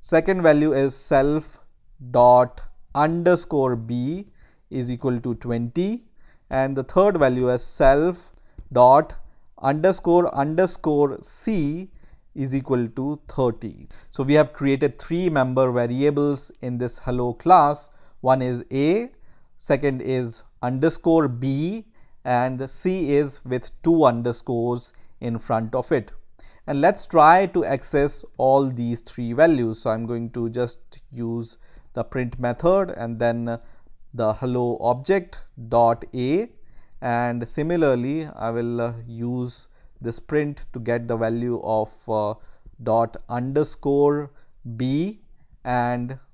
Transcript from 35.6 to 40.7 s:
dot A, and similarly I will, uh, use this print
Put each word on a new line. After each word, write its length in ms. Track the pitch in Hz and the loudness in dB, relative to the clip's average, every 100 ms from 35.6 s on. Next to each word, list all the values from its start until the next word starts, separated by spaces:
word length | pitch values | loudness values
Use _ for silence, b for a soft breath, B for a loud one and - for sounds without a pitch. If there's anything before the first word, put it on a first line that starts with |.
| 113 | -2
dot 360 | 117 117 113 - | 2 4 2 -4
A, 340 | 123 127 165 240 - - - - - | -6 -2 -2 -4 -10 -20 -20 -20 -10
and 440 | 127 120 120 120 120 | -4 -2 -2 -4 -6
similarly 800 | - 151 175 151 123 123 151 156 - 113 | -6 -2 0 2 2 0 -4 -6 -8 -6
I 20 | |
will, 300 | 117 117 120 | -4 -4 -4
uh, 120 | 117 117 117 | -4 -6 -14
use 640 | 117 117 123 123 - - - - - | -10 -6 -4 -6 -10 -20 -20 -20 -12
this 200 | 117 113 | -10 -10
print 460 | - 151 147 143 - | -4 -2 -2 -6 -12